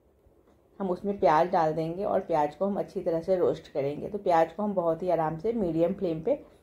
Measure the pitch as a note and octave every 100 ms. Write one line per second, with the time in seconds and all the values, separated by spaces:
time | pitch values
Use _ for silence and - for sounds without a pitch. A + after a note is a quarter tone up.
0 | _ _ _ _ _ _ _ - F#3+ F3+
1 | G3+ G3+ F#3 D#3 F3+ F#3 D#3 D#3+ D#3+ F3
2 | G#3 G3 F#3+ D#3+ D3 - G3 F#3+ E3 G3
3 | F3+ E3 E3 F#3 C#3 D#3 - D3+ C#3 D3+
4 | D3+ G#3 G3+ E3 E3 - G#3 F#3+ E3+ E3
5 | F#3 E3 D#3 D#3+ A3 A#3 F3+ D#3+ E3+ G3
6 | F3+ D#3+ D#3+ D4 - -